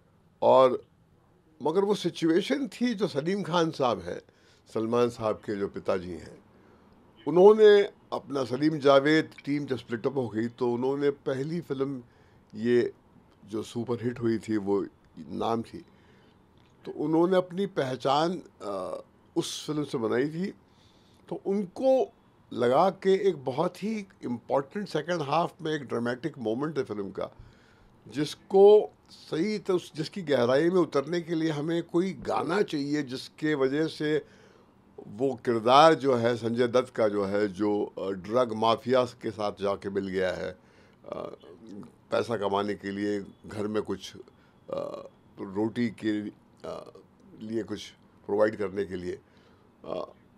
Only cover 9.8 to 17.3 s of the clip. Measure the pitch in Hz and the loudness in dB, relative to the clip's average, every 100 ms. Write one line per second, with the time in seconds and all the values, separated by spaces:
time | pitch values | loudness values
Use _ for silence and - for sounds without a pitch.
9.8 | - 117 131 139 120 107 117 120 123 120 | -6 -6 -4 -4 -4 -4 -4 -2 -2 0
10.8 | 131 139 143 139 - 127 143 170 - 135 | -2 0 -2 -2 -4 -4 -4 -6 -6 -4
11.8 | 139 135 120 _ _ _ _ 107 117 120 | -4 -6 -14 _ _ _ _ -4 2 4
12.8 | 113 - _ - _ _ 98 110 123 120 | 2 -4 _ -20 _ _ -10 -10 -8 -8
13.8 | 117 120 120 123 117 110 - 107 98 101 | -6 -6 -6 -2 -2 -2 -2 -2 0 -2
14.8 | 87 - _ - 73 95 107 117 113 87 | -2 -10 _ -20 -12 -4 -2 -2 -4 -14
15.8 | - _ _ _ _ _ _ _ _ _ | -20 _ _ _ _ _ _ _ _ _
16.8 | - - 151 160 175 | -14 -6 0 2 4